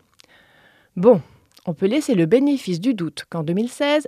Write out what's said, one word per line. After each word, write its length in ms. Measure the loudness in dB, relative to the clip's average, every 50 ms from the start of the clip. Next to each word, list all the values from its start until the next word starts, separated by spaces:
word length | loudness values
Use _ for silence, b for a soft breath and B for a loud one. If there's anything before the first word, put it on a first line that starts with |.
| _ _ _ b b b b b b b b b b b b b b b -6
Bon, 260 | 2 4 6 6 4 b b b b b b _ -14 -10
on 80 | -10
peut 140 | -6 -2 -2
laisser 280 | 0 0 0 0 0 2
le 120 | 2 2
bénéfice 520 | 4 2 2 2 2 0 -2 -4 -6 -6 -4
du 140 | -2 -4
doute 320 | -4 -4 -6 -8 -8 -10 -14 -10
qu'en 120 | -8 -6
deux 120 | -4 -4 -2
mille 160 | -2 -4 -4
seize, 360 | -4 -4 -2 0 0 -2 -2